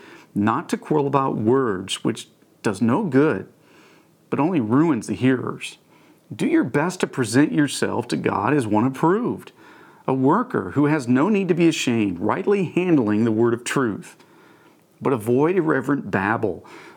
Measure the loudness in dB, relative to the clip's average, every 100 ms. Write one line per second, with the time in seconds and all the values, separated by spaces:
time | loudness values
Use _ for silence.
0 | -20 -20 -8 -2 0 0 -4 -6 0 0
1 | 2 0 0 0 2 2 2 -2 -6 -4
2 | -4 -6 -10 _ _ _ -6 0 0 2
3 | 2 2 2 0 -6 _ _ _ -20 _
4 | _ _ -8 -2 0 0 0 2 2 0
5 | -4 -2 0 0 -4 -10 -14 -16 _ _
6 | _ _ -16 -6 0 0 0 -2 -2 -2
7 | -4 -2 0 2 2 2 -2 -2 -2 -2
8 | -4 -2 -2 -2 0 0 0 0 0 0
9 | 0 2 -2 -6 -10 -20 -20 -20 -20 -10
10 | -4 0 2 2 0 -4 -2 0 2 0
11 | 2 2 2 0 0 2 2 2 -2 0
12 | 0 0 -2 0 0 0 0 -2 2 2
13 | 2 2 2 2 0 0 -4 -2 -2 -4
14 | -12 -20 -20 -20 -20 _ _ _ _ -6
15 | -2 -2 0 2 2 2 2 0 0 -2
16 | -2 -2 0 0 -2 -4 -14 -20 -20